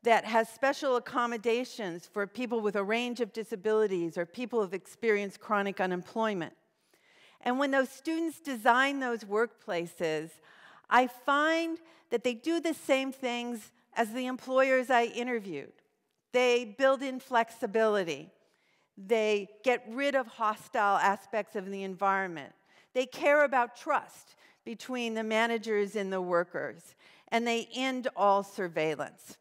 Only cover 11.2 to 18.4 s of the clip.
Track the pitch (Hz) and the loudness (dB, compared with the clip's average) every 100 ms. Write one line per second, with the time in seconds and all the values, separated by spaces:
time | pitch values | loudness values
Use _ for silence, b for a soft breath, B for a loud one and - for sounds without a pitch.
11.2 | - 277 302 320 330 330 B B B 233 | 0 2 4 2 0 -6 B B B -2
12.2 | 254 233 311 330 330 320 - 269 269 254 | -2 -2 -2 -2 0 -4 0 0 0 -4
13.2 | 247 240 240 233 - b b - 226 226 | -4 -4 -6 -8 -12 b b -4 -4 -2
14.2 | 254 254 - 262 269 262 247 247 233 214 | -6 -6 -2 2 4 4 4 2 2 -2
15.2 | 240 240 196 151 - - _ _ _ _ | -4 -4 -6 -10 -12 -20 _ _ _ _
16.2 | _ 254 247 240 240 202 269 269 269 262 | _ 2 4 4 0 2 4 4 0 -6
17.2 | - 247 226 - 226 208 220 208 175 139 | 0 0 0 -2 -2 2 4 2 0 -4
18.2 | 156 _ | -8 _